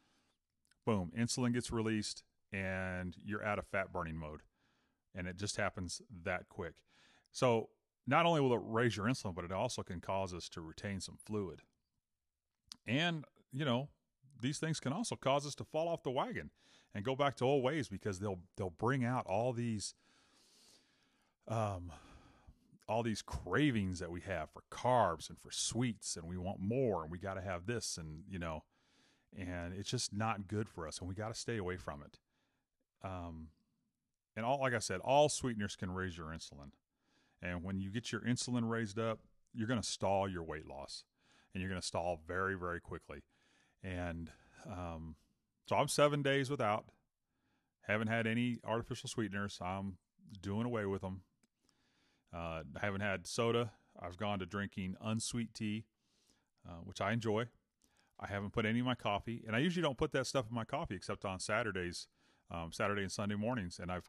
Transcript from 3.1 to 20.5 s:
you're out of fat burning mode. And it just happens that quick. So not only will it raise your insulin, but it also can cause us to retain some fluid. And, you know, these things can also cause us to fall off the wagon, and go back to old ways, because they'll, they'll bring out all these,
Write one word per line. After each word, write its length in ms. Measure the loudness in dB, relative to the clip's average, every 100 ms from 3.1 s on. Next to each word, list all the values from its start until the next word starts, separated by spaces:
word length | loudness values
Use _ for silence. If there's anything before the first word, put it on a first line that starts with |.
| -6
you're 220 | -6 -2
out 140 | 0 0
of 80 | 0
fat 260 | 0 0
burning 240 | -2 -2 -4
mode. 260 | -6 -10 -16 _ _ _ _ _ _
And 120 | -8 -6
it 100 | -4
just 200 | -4 0
happens 440 | -2 -2 -6 -8 -12 -8
that 260 | -4 -4 -4
quick. 260 | -8 -8 -10 _ -20 -20 _ _
So 380 | 2 4 4 0 _ _ _ 2
not 180 | 6
only 160 | 6 6
will 140 | 4
it 80 | 4
raise 340 | 2 4 4 4
your 100 | 2
insulin, 280 | 0 -2
but 100 | -4
it 80 | -2
also 300 | -2 0 -2
can 180 | -4 -6
cause 320 | -2 -2 -2
us 160 | -4 -8
to 100 | -10
retain 400 | -10 -8 -6 -6
some 160 | -8 -10
fluid. 460 | -4 -4 -4 -8 -18 _ _ _ _ _ _ _ _ _ _ -10 -2
And, 380 | 2 2 0 -6 _ _
you 140 | -2
know, 240 | 2 2 0 _ _ _ -20 -2
these 180 | -2 0
things 200 | -2 0
can 140 | 0
also 240 | -2 -2 0
cause 280 | 2 2
us 120 | 0 -6
to 80 |
fall 240 | -4 -2 0
off 160 | 0
the 60 | 0
wagon, 400 | 0 0 -2 -8 -12 _ -20 _ -4
and 80 |
go 100 | 0
back 220 | 4 2 4
to 80 |
old 180 | 4 6
ways, 280 | 4 2 -2
because 300 | -2 -2 0
they'll, 200 | -2 -4 -6 -4
they'll 140 | -4
bring 340 | 2 4 4
out 220 | 2 0 2
all 260 | 2 4
these, 420 | 2 0 0 -4 -8 _ _ _ _ -20